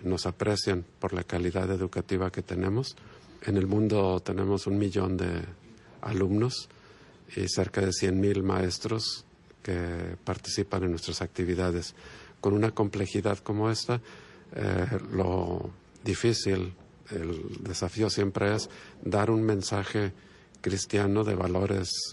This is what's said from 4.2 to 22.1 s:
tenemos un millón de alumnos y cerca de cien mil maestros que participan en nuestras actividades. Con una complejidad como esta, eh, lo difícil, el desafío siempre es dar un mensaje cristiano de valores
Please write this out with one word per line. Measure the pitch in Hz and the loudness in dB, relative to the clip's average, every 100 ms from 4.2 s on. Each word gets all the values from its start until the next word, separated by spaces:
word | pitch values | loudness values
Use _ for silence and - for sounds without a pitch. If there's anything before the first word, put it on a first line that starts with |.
tenemos | 92 92 98 98 95 | 0 -2 0 0 0
un | 98 | 0
millón | 101 95 92 92 | 2 2 0 0
de | 90 85 90 90 - - - - | 0 -2 -6 -12 -20 -20 -20 -10
alumnos | - 104 95 104 120 - - - - - - - - - | -4 0 2 4 2 -2 -10 -20 -20 -20 -20 -20 -12 -4
y | 95 | -2
cerca | - 92 - | 0 0 2
de | 95 | 0
cien | 90 98 92 | 2 2 4
mil | 101 98 | 4 2
maestros | 95 92 92 - 110 110 - - - - - - | 2 2 0 -2 -2 -2 -2 -6 -12 -20 -20 -14
que | - 90 87 85 87 87 | -4 -2 -2 -4 -6 -8
participan | - 92 - - 98 98 | -6 -6 -4 -4 0 0
en | 92 | 0
nuestras | 82 - 82 | 0 -4 -6
actividades. | 87 - 87 90 90 87 85 - - - - - | -6 -2 -2 2 2 0 -4 -12 -20 -20 -20 -2
Con | 101 | 2
una | 101 110 | 4 2
complejidad | - 104 101 98 101 101 98 | 2 0 0 0 0 0 -2
como | - 104 110 | -2 0 0
esta, | 113 - 123 - - - - - | 0 0 -2 -4 -20 -20 -20 -12
eh, | - 104 95 90 95 - | -4 0 2 0 -2 -2
lo | 104 92 92 87 90 - - - - | 0 2 2 0 -2 -4 -10 -20 -8
difícil, | - 95 113 113 107 95 92 92 - - - | -4 0 2 2 2 0 -2 -8 -20 -20 -10
el | 98 82 82 - - | -6 -4 -6 -6 -8
desafío | - 87 92 - 107 | -6 -4 -4 0 0
siempre | 101 98 - 101 | 2 0 2 0
es | 104 - - - - | 0 -2 -12 -20 -10
dar | - 101 104 | -2 2 4
un | 110 | 4
mensaje | 110 104 95 101 95 110 101 - - - - - | 4 2 0 -2 0 0 -2 -4 -20 -20 -20 -6
cristiano | - 95 - 101 101 101 | -4 -2 0 2 4 4
de | 107 95 | 2 0
valores | 90 92 98 98 90 - - | 2 2 2 0 0 -4 -6